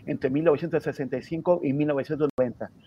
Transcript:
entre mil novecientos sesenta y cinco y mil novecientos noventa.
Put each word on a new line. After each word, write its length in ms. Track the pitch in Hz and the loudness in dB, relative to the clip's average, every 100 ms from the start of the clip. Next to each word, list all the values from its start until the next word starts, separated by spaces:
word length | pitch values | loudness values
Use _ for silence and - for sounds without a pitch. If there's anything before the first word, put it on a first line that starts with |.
| - | -8
entre 220 | - 135 | -4 0
mil 140 | 135 165 | 2 4
novecientos 360 | 143 170 160 | 4 2 -2
sesenta 360 | 147 135 131 127 | -2 -4 -4 -6
y 40 | |
cinco 380 | - 165 160 175 | -6 -2 2 2
y 120 | 147 | 2
mil 160 | 139 147 | 0 0
novecientos 400 | 139 127 151 147 - | 0 -2 -2 0 0
noventa. 360 | 123 - 104 - | -2 -2 -12 -14